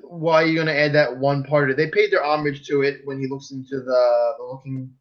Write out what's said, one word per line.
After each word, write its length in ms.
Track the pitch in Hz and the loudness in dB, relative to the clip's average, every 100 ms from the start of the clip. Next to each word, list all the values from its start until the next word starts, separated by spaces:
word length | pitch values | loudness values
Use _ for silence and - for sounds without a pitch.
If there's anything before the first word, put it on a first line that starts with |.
why 400 | - 170 160 160 | -16 -6 2 4
are 20 | 165 | 4
you 120 | 160 | 0
gonna 140 | 160 | 0
add 220 | 143 147 | 0 2
that 240 | 147 147 131 | 4 2 0
one 260 | 139 143 | 0 0
part 260 | 135 147 139 | 0 0 2
of 20 | |
it? 60 | 131 | 0
They 120 | 156 | 0
paid 180 | 202 208 | 2 2
their 120 | 190 | 0
homage 420 | 143 151 147 139 - | 0 0 -2 -6 -2
to 140 | 143 | 0
it 180 | 139 139 | 0 -2
when 160 | 139 135 | -8 -8
he 80 | 135 | -8
looks 240 | 135 - | -8 -12
into 280 | 135 131 135 | -14 -10 -8
the, 520 | 123 127 123 120 120 113 | 0 2 4 4 0 -2
the 60 | 123 | -10
looking 440 | 131 135 131 131 - | -14 -10 -10 -10 -14